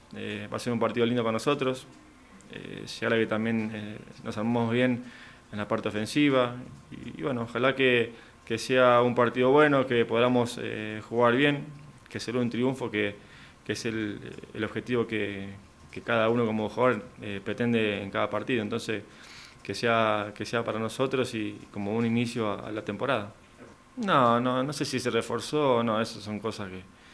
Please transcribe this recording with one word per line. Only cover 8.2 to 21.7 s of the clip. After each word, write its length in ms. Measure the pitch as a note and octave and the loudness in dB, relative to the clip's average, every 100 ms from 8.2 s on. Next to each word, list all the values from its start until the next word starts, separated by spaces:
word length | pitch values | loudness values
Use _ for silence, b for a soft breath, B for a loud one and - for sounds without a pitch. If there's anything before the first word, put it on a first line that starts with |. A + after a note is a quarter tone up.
| B B | B B
que 120 | - A2+ | -6 -4
sea 460 | - B2+ B2 A#2+ | 2 6 8 8
un 140 | B2 B2 | 6 4
partido 340 | A#2 B2+ B2+ | 2 4 6
bueno, 340 | D3 D3+ C#3 B2+ | 8 8 6 4
que 180 | A#2+ | 2
podamos, 540 | A2+ A2+ B2 B2 A#2 B2 | 2 4 4 4 2 -4
eh, 400 | A2 A2 G#2+ G#2+ - | -8 -6 -8 -8 -4
jugar 260 | A#2 A#2+ | 2 4
bien, 320 | B2 D3 C#3+ - - - - - | 6 4 2 -6 -14 -20 -20 -12
que 120 | G#2+ | -10
sea 140 | - | -4
un 140 | B2 A#2+ | -2 -2
triunfo, 400 | A2+ B2+ B2+ A#2+ | 0 -2 -2 -4
que, 280 | G#2 G2+ - B B B B | -2 -2 -4 B B B B
que 80 | - | -8
es 120 | G#2+ A#2 | -6 -4
el, 320 | A2 G#2 - - - - | -4 -6 -8 -12 -16 -12
el 100 | A2+ | -6
objetivo 440 | G#2+ A2 G#2+ B2 A2+ | -6 -4 -2 -2 0
que, 400 | A2 G2+ G2 G2 G2 - - - | -2 -4 -6 -10 -14 -20 -20 -16
que 120 | G2 | -10
cada 260 | - A#2 A2+ | -2 2 2
uno 180 | A#2+ A#2 | 2 0
como 220 | A2 G#2 | 0 -2
jugador, 340 | - B2+ G#2+ - - | 2 2 2 -6 -14
eh, 200 | G#2+ G2 | -10 -8
pretende 560 | G#2+ G#2 A#2+ A#2 G#2+ G2+ | -6 -2 0 2 0 -2
en 100 | G2 | -4
cada 200 | G#2+ G#2+ | -2 -2
partido. 320 | G#2+ A2 A#2+ | -2 -2 -2
Entonces, 400 | G#2 A2+ A#2 G#2 - B B B B B | -2 -4 -4 -6 -8 B B B B B
que 140 | - | -10
sea, 580 | G2+ A#2+ A2+ A2 G#2+ G#2 - | -2 2 4 4 0 -2 -8
que 80 | |
sea 200 | G#2 A#2 | -4 -2
para 140 | A#2 G#2+ | -2 -2
nosotros 560 | A2 - C3 C3+ A#2+ | -2 -2 0 0 -2
y 240 | A2+ G#2 G#2 - | -2 -6 -8 -12